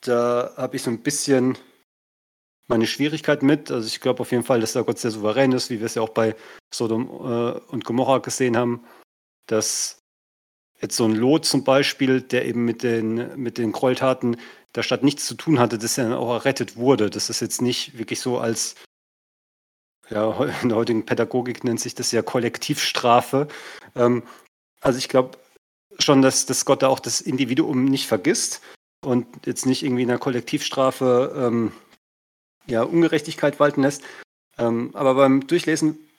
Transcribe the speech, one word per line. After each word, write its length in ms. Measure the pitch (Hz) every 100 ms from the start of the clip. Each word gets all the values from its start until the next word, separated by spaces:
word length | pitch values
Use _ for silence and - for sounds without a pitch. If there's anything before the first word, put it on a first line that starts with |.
Da 540 | - 120 120 120 123 -
hab 180 | 131
ich 80 | 135
so 80 | 131
ein 120 | 117
bisschen 560 | - 147 - 135 127 127 - _ _ _ _ _ _ _ _ _ _
meine 180 | 113 113
Schwierigkeit 560 | - 143 156 - 147
mit. 280 | 135 147 -
Also 160 | 131 110
ich 140 | -
glaub 180 | 131 123
auf 100 | 123
jeden 140 | 123
Fall, 160 | 117 123
dass 120 | 110
da 100 | 131
Gott 160 | 113 120
sehr 120 | 123
souverän 420 | 110 104 107 135
ist, 160 | 127 -
wie 80 | 117
wir 60 | 113
es 80 |
ja 80 | -
auch 60 | 110
bei 260 | - 113 110 - - _
Sodom, 340 | - 117 113 123
äh, 520 | - 131 117 117 - -
und 140 | 123
Gomorra 340 | - 117 131 131
gesehen 380 | 123 - 127 120
haben, 280 | 123 120 - - _ _ _ _ -
dass 520 | 110 104 - - - _ _ _ _ _ _ _ _
jetzt 160 | 104 -
so 80 |
ein 100 | 117
Lot 300 | 110 123 156
zum 200 | 156 139
Beispiel, 560 | - 135 139 - 135 131
der 240 | 127 123 127
eben 180 | 120
mit 180 | 117 117
den, 580 | 123 113 110 113 123 -
mit 180 | 120 117
den 140 | 117
Gräueltaten 680 | 101 131 123 131 127 123 117 - - _
der 80 | -
Stadt 200 | 113 120
nichts 240 | 135 147 -
zu 80 |
tun 240 | 120 - 147
hatte, 200 | 120 113
dass 200 | 113 -
er 100 | 120
dann 100 | 127
auch 140 | 120
errettet 440 | 120 139 135 110 -
wurde. 340 | 123 127 104
Das 200 | 104 -
ist 100 | 113
jetzt 220 | 113 -
nicht 360 | 123 123 - 117
wirklich 220 | 110 -
so 180 | - 123
als, 360 | 117 113 - - - _ _ _ _ _ _ _ _ _ _ _ _
ja, 300 | 107 110 107
heu-, 120 | 127 -
in 80 | 123
der 80 | 110
heutigen 260 | 117 113
Pädagogik 580 | - 117 113 127 123 113
nennt 180 | 127 120
sich 140 | 123
das 160 | - 123
ja 120 | 117
Kollektivstrafe. 1300 | 107 131 117 - - 147 - - 123 117 - 135 147 - - - -
Ähm, 280 | - 120 120 - - _ _ _ _
also 180 | 143 127
ich 100 | -
glaub 300 | 131 127 - _ _ _ _ _ -
schon, 240 | - 139
dass, 240 | 131 131 -
dass 180 | 127
Gott 180 | - 135
da 60 | 135
auch 120 | 131
das 200 | - -
Individuum 640 | - 131 127 127 165 131
nicht 240 | 135 135 -
vergisst 540 | 110 - 214 - - - - _ _
und 220 | - 123 123 - -
jetzt 200 | 123 131
nicht 160 | 131
irgendwie 200 | 147 123
in 60 | 123
der 100 | 123
Kollektivstrafe, 1160 | - 123 120 151 - - 131 131 131 123 135 147
ähm, 360 | 123 117 110 - _ _ _ _ _ _ _ _ -
ja, 160 | 117
Ungerechtigkeit 800 | 117 170 165 156 151 151 147 139
walten 220 | 147 147
lässt. 200 | 135 139 - - - _ _ -
Ähm, 320 | 117 117 123
aber 200 | 101 135
beim 320 | 131 135 135 135
Durchlesen 520 | 170 165 156 156 151 _